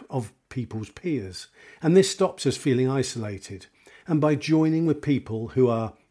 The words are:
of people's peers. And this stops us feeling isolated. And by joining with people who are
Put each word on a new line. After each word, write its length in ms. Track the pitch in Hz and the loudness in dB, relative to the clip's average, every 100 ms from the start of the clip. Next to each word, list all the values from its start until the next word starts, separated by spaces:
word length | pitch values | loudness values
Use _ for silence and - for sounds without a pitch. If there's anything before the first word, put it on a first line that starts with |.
| - | -8
of 240 | 131 107 - _ | -8 -8 -14 _
people's 400 | 131 107 110 107 | -10 -8 -8 -10
peers. 600 | - 180 135 95 87 - _ - - | -10 -6 -6 -6 -12 -18 _ -20 -4
And 120 | 160 | 4
this 160 | 185 190 | 6 4
stops 360 | - 185 - 135 | 2 -2 0 -2
us 100 | - | 0
feeling 320 | 147 127 131 | 0 2 2
isolated. 800 | 135 127 120 107 95 - 95 - _ - - - | 0 -2 -6 -8 -10 -12 -16 -18 _ -20 -20 -2
And 100 | 156 | 2
by 160 | 151 | 2
joining 520 | 143 147 160 160 160 165 | 0 2 2 4 2 0
with 160 | 147 | 0
people 460 | - 131 - 110 113 | 0 -2 -2 -8 -4
who 200 | 131 123 | 2 4
are 240 | 113 110 - _ | 2 -4 -8 _